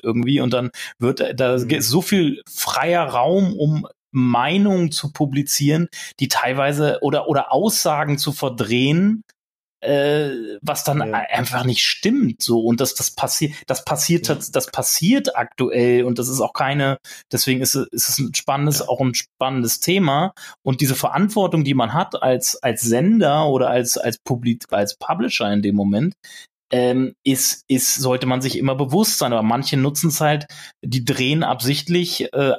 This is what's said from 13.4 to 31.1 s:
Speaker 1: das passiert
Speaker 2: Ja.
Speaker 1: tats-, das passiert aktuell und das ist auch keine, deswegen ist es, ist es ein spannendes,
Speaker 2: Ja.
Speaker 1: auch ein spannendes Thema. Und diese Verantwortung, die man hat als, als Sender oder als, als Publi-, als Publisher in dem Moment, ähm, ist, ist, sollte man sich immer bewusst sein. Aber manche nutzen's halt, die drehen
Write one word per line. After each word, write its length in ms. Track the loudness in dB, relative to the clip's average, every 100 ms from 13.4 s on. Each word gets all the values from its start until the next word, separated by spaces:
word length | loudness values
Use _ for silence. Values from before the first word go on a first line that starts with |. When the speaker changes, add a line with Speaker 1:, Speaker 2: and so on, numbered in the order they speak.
| -4 -6 -6
Speaker 1:
das 180 | -6
passiert 420 | -4 -4 0 0 0
Speaker 2:
Ja. 80 |
Speaker 1:
tats-, 160 | -4 -2
das 160 | -4 -4
passiert 640 | -4 -2 0 2 2 2 -4
aktuell 640 | -6 -2 0 2 4 4
und 140 | 2 0
das 100 | -2
ist 120 | -2
auch 120 | -2
keine, 460 | 0 -2 0 0 -2 -8 -20 -6
deswegen 300 | -2 0 0
ist 140 | 0 -2
es, 100 | -2
ist 160 | -4 -2
es 100 | -2
ein 160 | -2
spannendes, 460 | -4 -2 0 0 0
Speaker 2:
Ja. 80 | -2
Speaker 1:
auch 120 | 0
ein 140 | 0
spannendes 640 | -2 -8 _ -2 0 -2 -2
Thema. 540 | 0 2 2 2 -2 -6 -20 -8
Und 160 | -4 0
diese 160 | 0 0
Verantwortung, 640 | -2 0 0 2 2 2
die 120 | 2
man 180 | 2 0
hat 260 | 0 -2 -2
als, 400 | 0 2 0 -2
als 200 | -2 -2
Sender 640 | 0 2 4 4 4 2 2
oder 240 | 2 2
als, 280 | 0 0 -2
als 200 | -2 -6 -4
Publi-, 380 | -2 0 -2 -2
als 260 | -2 -2 -4
Publisher 560 | -6 -4 -2 -2 0
in 100 | 0
dem 140 | 2 2
Moment, 380 | 2 2 0 -4 -18 -20 -20 _ _
ähm, 440 | 0 2 2 -2 -2
ist, 380 | -2 0 0 -4 _
ist, 280 | 0 0
sollte 320 | 0 0 0 0
man 160 | 0
sich 160 | -2 -2
immer 160 | -2
bewusst 420 | 0 0 2 2 0
sein. 160 | 0
Aber 100 | 2
manche 360 | 2 0 0 0
nutzen's 420 | 0 0 -2 2
halt, 260 | 2 0 -4 -16 -20 _
die 180 | -6 -4
drehen 400 | -2